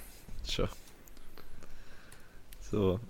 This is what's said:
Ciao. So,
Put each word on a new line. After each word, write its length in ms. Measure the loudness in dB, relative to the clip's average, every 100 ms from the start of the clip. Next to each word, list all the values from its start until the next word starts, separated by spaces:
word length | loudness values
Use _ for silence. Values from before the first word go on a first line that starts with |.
| -4 -12 -4 -2
Ciao. 240 | 2 4 4 2 -10 -14 -10 -6 -4 -2 -2 0 0 0 -2 -4 -8 -10 -10 -10 -10 -8 0
So, 300 | 6 6 6